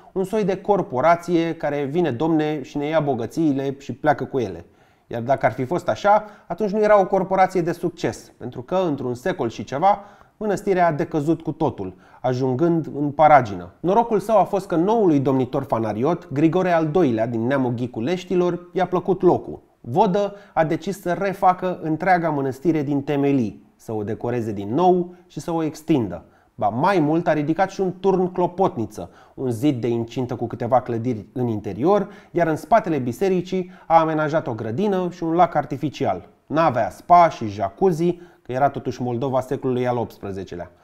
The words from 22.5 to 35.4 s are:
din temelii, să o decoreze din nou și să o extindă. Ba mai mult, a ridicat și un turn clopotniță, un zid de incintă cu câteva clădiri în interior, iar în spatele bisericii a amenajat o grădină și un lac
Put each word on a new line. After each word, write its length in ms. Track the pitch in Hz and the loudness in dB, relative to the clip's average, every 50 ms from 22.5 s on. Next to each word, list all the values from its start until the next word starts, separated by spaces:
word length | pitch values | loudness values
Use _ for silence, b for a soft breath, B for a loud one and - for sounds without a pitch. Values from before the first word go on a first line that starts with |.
| 123 - - 170 156 156 | -4 0 0 2 2 2
din 200 | 143 139 147 139 | 0 0 -2 -2
temelii, 640 | 135 151 147 139 139 143 139 135 117 101 - - - _ _ | 0 0 0 2 2 2 2 2 0 -2 -4 -12 -20 _ _
să 180 | _ - - 113 | _ -10 -8 -6
o 100 | 107 104 | -6 -4
decoreze 480 | 104 110 101 - 120 120 123 110 113 | -4 -6 -4 -4 -4 -4 -2 -4 -4
din 220 | 104 98 101 101 113 | -6 -6 -6 -4 0
nou 400 | 151 180 185 185 180 175 180 B B B | 2 4 4 4 4 0 -4 B B B
și 120 | B - 160 | B -16 -12
să 120 | - - | -8 -6
o 120 | 165 165 160 | -4 -4 -4
extindă. 600 | 151 - - - - 165 135 113 92 85 82 - b b b b b b | -4 -6 -8 -2 0 2 2 2 -2 -6 -10 -14 b b b b b b
Ba 100 | - 110 | -2 -2
mai 320 | 101 107 120 147 190 202 180 | -2 0 2 0 2 2 2
mult, 280 | 151 147 156 165 165 | 2 2 2 0 2
a 60 | 180 156 | 0 0
ridicat 360 | 151 147 143 160 185 190 190 | 0 0 -2 0 0 -2 -2
și 120 | - - | -2 -4
un 120 | 190 185 185 - | -4 -4 -4 0
turn 320 | - 196 190 180 185 175 | 0 2 2 2 0 0
clopotniță, 760 | 185 - 180 170 175 180 190 147 - 127 110 104 - - 87 85 B B B B B | 0 -2 -2 -2 0 0 0 0 0 -2 -6 -6 -8 -12 -14 -14 B B B B B
un 180 | - 135 127 | -6 -4 -4
zid 300 | 120 107 123 151 139 120 | -4 0 0 0 0 0
de 60 | 113 | -2
incintă 480 | 120 117 117 117 117 - 135 127 120 127 | -2 -2 -2 -4 -4 -6 -6 -4 -4 -4
cu 120 | 117 123 | -6 -6
câteva 340 | 117 - 110 123 110 127 123 | -6 -6 -6 -2 2 2 2
clădiri 440 | - - 117 117 113 127 120 104 95 - _ | 2 0 -6 -4 -2 -4 -4 -4 -8 -10 _
în 140 | 131 123 | -4 -2
interior, 600 | 120 110 104 98 104 92 98 131 175 208 202 196 196 B B B B | -2 -2 -4 -6 -8 -6 -2 2 2 2 2 0 -2 B B B B
iar 160 | B 170 170 | B 0 0
în 80 | 160 156 | 0 0
spatele 420 | 139 - - 226 220 220 185 156 | -4 0 2 2 2 2 0 -2
bisericii 760 | 143 123 127 117 - 202 190 190 180 180 - 190 185 180 180 B B B | -2 -2 -4 -4 -2 0 0 0 0 -2 -2 -4 -4 -4 -6 B B B
a 140 | B 165 165 | B 2 4
amenajat 480 | 160 160 160 151 156 151 156 160 - | 4 2 0 0 0 0 0 -2 -2
o 60 | 139 117 | -2 -6
grădină 560 | 110 113 113 110 139 202 214 196 185 180 180 | -6 -6 -6 -4 -2 0 0 0 0 -2 -4
și 120 | 180 - 165 | -6 -6 -4
un 100 | 165 160 | -2 4
lac 220 | 175 | 4